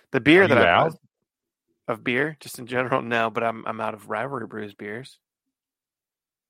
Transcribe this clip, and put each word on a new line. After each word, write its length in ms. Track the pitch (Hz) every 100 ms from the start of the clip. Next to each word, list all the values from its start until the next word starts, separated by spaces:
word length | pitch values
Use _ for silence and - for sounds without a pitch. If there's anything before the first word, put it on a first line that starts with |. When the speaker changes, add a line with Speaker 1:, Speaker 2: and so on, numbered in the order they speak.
| _
Speaker 1:
the 80 | 131
beer 240 | 117 175
Speaker 2:
Are 40 | 190
Speaker 1:
that 80 | 123
Speaker 2:
you 60 | 87
Speaker 1:
I 20 |
Speaker 2:
out? 300 | 98 160 - _ _ _ _ _ _ _ _ -
Speaker 1:
of 160 | 110
beer, 320 | 123 123 151 151
just 180 | - -
in 80 | 117
general, 340 | 127 123 131
no. 280 | 117 117 113
But 160 | 110 117
I'm, 200 | 113 -
I'm 140 | 110
out 140 | 110
of 160 | 107 107
Rivalry 380 | 107 135 131 107
Brews 260 | 110 104
beers. 440 | 98 104 113 135 _ _ _ _ _ _ _ _ _ _ _ _ _